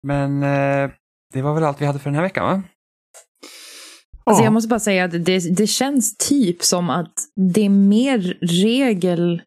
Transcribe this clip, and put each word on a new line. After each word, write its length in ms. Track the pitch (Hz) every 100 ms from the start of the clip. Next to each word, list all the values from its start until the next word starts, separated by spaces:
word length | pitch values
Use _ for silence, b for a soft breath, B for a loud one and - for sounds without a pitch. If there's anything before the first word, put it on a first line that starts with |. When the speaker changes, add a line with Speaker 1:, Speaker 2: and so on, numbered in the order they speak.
| 139
Speaker 1:
men, 360 | 143 139 139
eh, 460 | 143 139 139 139 135 - _ _ _
det 80 | 131
var 120 | 139
väl 100 | 151
allt 180 | 160 139
vi 40 | 143
hade 140 | 143
för 60 | 143
den 60 | 143
här 60 |
veckan, 220 | 185 - 95
va? 160 | 190 185 _ _ _ _ - _ _ B B B B B B _ -
Speaker 2:
Alltså, 180 | - 262
Speaker 3:
Ja. 40 | 220
Speaker 2:
jag 80 |
måste 140 | 220 220
bara 100 | 226
säga 240 | - 190 180
att 60 | 170 170
det, 300 | 185 170 180
det 100 | 214
känns 500 | - 262 285 - -
typ 460 | - 285 196 170
som 260 | - 180 175
att 240 | 127 151 - - - 190
det 80 | 180 202
är 40 |
mer 680 | 196 196 214 269 247 180 -
regel 1000 | 175 170 208 247 269 196 185 170 175 170